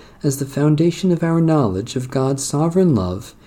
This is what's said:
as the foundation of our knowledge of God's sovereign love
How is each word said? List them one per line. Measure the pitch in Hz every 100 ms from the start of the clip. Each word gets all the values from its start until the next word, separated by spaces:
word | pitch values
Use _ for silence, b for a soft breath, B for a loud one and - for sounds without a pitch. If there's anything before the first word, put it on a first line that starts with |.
| B B
as | 147 -
the |
foundation | 135 139 151 151 170 170 185
of | 165
our | 170 165
knowledge | 160 156 110 92 113 131
of | 127
God's | 135 135 135
sovereign | - 143 165 180 180
love | 113 90 92 - -